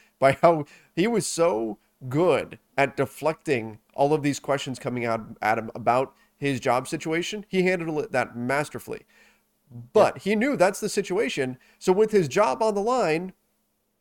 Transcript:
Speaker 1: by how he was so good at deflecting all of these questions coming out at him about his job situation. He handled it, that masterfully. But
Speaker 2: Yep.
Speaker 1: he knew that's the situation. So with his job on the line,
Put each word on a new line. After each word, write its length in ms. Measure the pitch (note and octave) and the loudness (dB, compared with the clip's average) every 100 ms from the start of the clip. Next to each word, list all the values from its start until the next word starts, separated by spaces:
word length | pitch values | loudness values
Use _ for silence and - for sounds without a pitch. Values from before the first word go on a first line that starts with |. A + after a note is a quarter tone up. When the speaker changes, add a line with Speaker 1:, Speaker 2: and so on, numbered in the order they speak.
| _ - | _ 0
Speaker 1:
by 140 | C3+ | 2
how 320 | - E3+ D#3+ - - _ | 4 4 4 -2 -14 _
he 120 | E3 G#3+ | -2 0
was 200 | A3 - | 0 -2
so 520 | - E3+ G#3+ A3+ G3+ _ _ B2+ | 0 0 0 -4 -8 _ _ -4
good 500 | C#3+ F3+ B2 E2 - _ - | 0 2 2 -2 -12 _ 0
at 200 | C#3 - | 0 0
deflecting 840 | C3 - D3+ D#3+ D#3+ B2 A2 G#2+ _ | -4 -2 -4 -4 -2 -2 -4 -12 _
all 180 | - C#3+ | 0 2
of 100 | D3+ | 2
these 160 | C#3+ C3+ | 0 -2
questions 380 | - C#3 C#3 B2 | -2 -4 -4 -8
coming 280 | C3 B2 A#2 | -6 -4 -2
out 160 | A2+ G#2 - | -2 -6 -4
at 160 | G#2+ A2+ | -2 0
him 140 | A2+ | -4
about 400 | - A#2 B2 C3+ _ _ - | -4 0 2 0 _ _ -6
his 240 | C#3 B2+ | -4 -2
job 260 | B2+ B2 C3 | 0 0 0
situation. 600 | D#3+ D#3+ E3 F3 G#3+ - | -6 -4 -4 -4 -10 -4
He 140 | F#3+ | 0
handled 420 | F3+ F#3 E3 D3+ | 2 0 -2 -4
it, 80 | - | -2
that 240 | B2+ A#2 A#2 | -2 -2 -4
masterfully. 640 | B2 C#3+ D3 A#2 - G#2+ _ _ _ _ _ _ _ A#2+ A#2+ | -2 -2 -2 -8 -12 -14 _ _ _ _ _ _ _ -20 0
But 240 | G#3+ C#3 C3+ | 4 4 2
Speaker 2:
Yep. 60 | |
Speaker 1:
he 140 | F#3+ G#3+ | -2 0
knew 200 | C#4 D#3+ | 0 2
that's 220 | F#3 G3 | 2 0
the 80 | G#3 | -4
situation. 680 | G3+ - F#3 F3+ C#3+ C3 B2+ _ _ | -4 -2 -2 -2 -4 -4 -8 _ _
So 140 | F#3 | 0
with 200 | F#3 A3 | 2 4
his 160 | G#3 C#3+ | 2 2
job 340 | F3 A#3 A#3+ | 2 0 2
on 120 | A3 | 0
the 60 | G3+ | 0
line, 500 | G#3+ B3+ E3+ D#3+ F#3 - _ _ _ _ _ _ | 0 0 0 -2 -4 -14 _ _ _ _ _ _